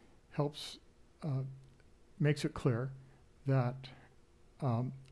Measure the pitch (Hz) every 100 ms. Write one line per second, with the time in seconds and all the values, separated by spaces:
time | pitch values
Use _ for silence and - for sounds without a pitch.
0 | - - - - 147 - - - - -
1 | - - 160 135 135 - - - - -
2 | - - 147 147 151 - 143 113 131 -
3 | - - - - 139 135 120 135 - -
4 | - - - - - - 139 117 127 135
5 | -